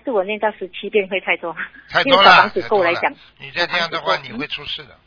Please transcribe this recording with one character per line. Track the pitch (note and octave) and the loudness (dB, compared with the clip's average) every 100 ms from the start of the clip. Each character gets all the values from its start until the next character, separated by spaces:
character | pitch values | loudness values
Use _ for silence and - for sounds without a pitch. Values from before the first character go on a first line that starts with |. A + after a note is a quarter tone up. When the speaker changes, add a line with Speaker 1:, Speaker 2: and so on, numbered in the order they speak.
Speaker 1:
是 | - | -4
我 | G#3+ | -2
念 | F#3 G#3+ | -2 -2
到 | G#3+ | -4
十 | G#3 F#3 | -4 -12
七 | - G3+ | -12 -2
遍 | G#3 F#3 | -2 0
会 | F#3+ | -2
太 | G3 E3+ | -2 -4
多。 | E3+ D#3+ - - - | -4 -10 -12 -14 -4
Speaker 2:
太 | E3+ | -2
多 | F3 F3+ | 2 6
了， | |
Speaker 1:
因 | G3 | 8
为 | |
小 | F3 | 8
房 | G3+ | 6
子 | F#3+ - | 0 0
够 | G#3 | 2
来 | E3+ | 2
讲。 | F3 | 0
Speaker 2:
太 | D4 | -4
多 | - | -6
了。 | - _ | -18 _
你 | C#3 | -10
再 | D3 F3 | -4 -2
这 | F3+ | -2
样 | E3+ | -2
的 | D#3+ | -4
话， | D3+ | -2
Speaker 1:
小 | D#3 | -4
房 | |
子 | C3+ | -4
够。 | A#2+ | -10
Speaker 2:
你 | |
会 | D3 | -8
出 | - C#3 | -10 -10
事 | - B2+ | -12 -14
的。 | E2 | -20